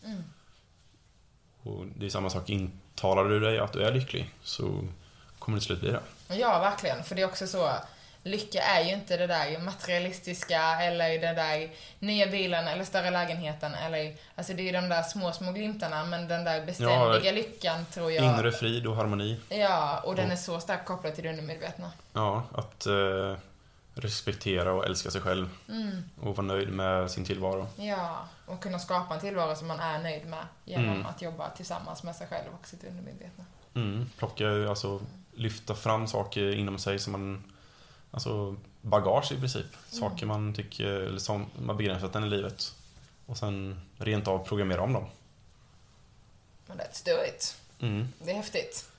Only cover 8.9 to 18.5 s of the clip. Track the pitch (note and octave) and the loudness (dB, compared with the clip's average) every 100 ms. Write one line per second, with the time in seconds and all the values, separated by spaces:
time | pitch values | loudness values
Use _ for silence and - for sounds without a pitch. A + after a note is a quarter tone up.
8.9 | G3+ G3+ F3 F3 E3 C#3+ D#3+ F3+ F#3 - | 0 0 0 2 2 2 -2 -6 -6 0
9.9 | F3 F3+ F3+ - F3+ - D#3+ D#3+ E3 F3 | 0 0 -6 -8 -6 0 4 4 4 2
10.9 | E3+ E3 D#3+ E3 E3 D#3 D#3 D#3+ D#3+ - | 4 2 2 2 2 2 0 -2 -10 -18
11.9 | - G3+ G#3 G3 G3 F#3 E3+ D#3+ E3+ F#3+ | -6 0 4 4 4 2 2 2 -2 0
12.9 | D#3+ F3+ F3+ E3+ E3+ D#3 D3+ D3+ E3+ D#3+ | 2 2 2 0 -2 -4 -4 -6 -4 -2
13.9 | D#3+ D3+ D3+ - - F3 F3+ F#3 F3+ F3+ | -2 -2 -6 -14 -10 -6 -4 0 0 2
14.9 | E3+ E3 G3+ F3+ E3 F#3 F#3+ G#3+ G#3+ E3 | 2 0 -2 -2 -2 -4 -2 -4 -2 -2
15.9 | D#3 E3 F3 E3 E3+ E3 D#3 D#3 F3 A#2+ | -2 -2 -2 0 0 2 0 -2 2 6
16.9 | B2+ A#2+ A2 F#3+ G#3 A3+ - E3+ E3 E3+ | 8 8 8 6 2 -2 -2 0 0 -4
17.9 | - E3+ D#3+ C3 A#2 A2+ | -2 2 6 6 6 4